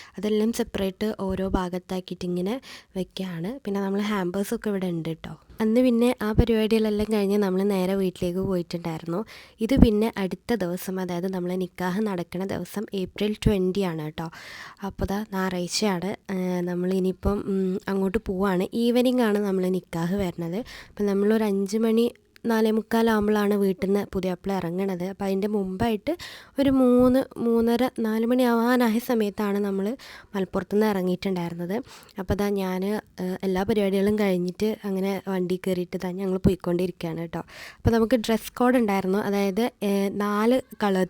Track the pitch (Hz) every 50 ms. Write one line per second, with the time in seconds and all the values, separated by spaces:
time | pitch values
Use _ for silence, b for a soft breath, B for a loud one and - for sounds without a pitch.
0 | B B B 190 190 214 214 214 214 233 233 - 226 - - 196 196 190 185 -
1 | 214 214 - - 196 190 190 190 190 196 190 196 180 175 180 180 - - 190 185
2 | 180 - 185 - 185 180 180 180 180 196 240 269 B B B B B B B 190
3 | 180 - - - 190 185 175 165 165 202 262 285 - 208 196 196 196 190 196 202
4 | 208 208 214 196 180 175 175 196 196 - 233 220 - 214 202 190 185 180 170 165
5 | 156 165 160 - - 170 156 - _ - - - 226 220 220 247 254 254 233 226
6 | 240 247 247 - 214 214 220 - 240 226 226 214 220 202 220 220 220 214 214 208
7 | 214 220 220 208 202 190 202 208 202 190 185 190 196 208 202 185 185 185 196 196
8 | 190 180 175 - 185 175 175 190 190 196 185 175 170 - - 170 170 170 160 156
9 | - 160 170 190 220 B B B B B B B 226 - 269 - - 233 208 208
10 | 220 226 - 196 190 180 185 - _ - 240 202 190 170 180 185 - 196 190 185
11 | 185 180 180 170 180 190 190 185 180 180 180 185 180 175 _ - 180 185 175 208
12 | 220 208 190 175 170 - - 175 190 196 - - 175 - - 208 190 - - 196
13 | 185 - - - 202 214 214 - - 220 214 190 185 185 180 202 196 175 160 160
14 | 151 156 156 - 160 165 B B B B B B B B B B 202 196 - -
15 | 196 185 190 208 220 - 190 190 185 190 185 180 175 170 - - 220 208 185 170
16 | 175 190 - - _ - 196 185 185 180 180 180 175 180 180 175 180 185 190 190
17 | 185 185 180 - - 196 202 202 - - 190 190 190 185 185 208 - - 196 196
18 | 190 190 185 220 - - 190 180 196 202 180 170 - - - 233 233 240 233 254
19 | 247 262 247 254 240 214 208 208 208 196 190 190 185 185 190 180 - - - 165
20 | 170 170 190 202 196 175 165 - 170 165 175 170 170 B B B B B B B
21 | 208 202 196 196 202 208 220 220 220 208 196 196 202 190 208 220 226 226 220 226
22 | 233 240 - _ _ _ - - - 233 226 220 220 220 220 220 214 - 233 226
23 | 226 226 220 214 208 208 214 208 208 202 208 202 202 196 185 - 190 185 202 202
24 | 196 - - 190 175 185 180 - - 196 196 185 175 165 175 185 196 196 185 175
25 | 175 190 196 - 202 196 196 190 196 208 214 208 190 190 185 185 233 233 220 208
26 | - 285 349 - B B B B B B B - 277 277 269 262 254 247 247 247
27 | 254 254 247 269 - - - - 233 233 233 233 226 233 233 233 254 262 - -
28 | 226 214 220 220 226 233 247 254 254 240 233 226 226 240 254 247 247 226 214 233
29 | - - 247 226 208 202 190 - 214 202 202 202 202 202 196 196 190 208 262 -
30 | B B B B B B B 196 185 - - 190 190 - 196 208 220 214 202 190
31 | 180 180 180 - - 196 185 180 170 170 170 170 175 170 196 247 269 B B B
32 | B B B B 190 - 202 190 202 202 202 196 190 185 185 185 190 202 214 208
33 | - _ _ - 180 185 185 - - 196 185 185 196 208 220 214 202 190 190 196
34 | 190 208 214 214 208 196 180 180 175 180 175 - 214 220 214 - - 202 190 190
35 | 190 196 202 185 - 196 190 185 180 175 185 180 - 190 185 180 180 - - 175
36 | - 180 175 190 196 190 185 190 - 202 185 - - 175 175 175 185 175 - -
37 | - 165 160 165 170 165 - 165 - - B B B B B B B - 226 226
38 | 226 214 262 233 214 - 226 214 - - - - 247 247 247 254 233 202 196 196
39 | 190 185 190 208 - 202 202 202 202 196 185 214 233 - - - 208 202 202 196
40 | 196 196 - 196 202 208 208 208 220 233 254 254 - - - - 214 202 190 190
41 | 185 -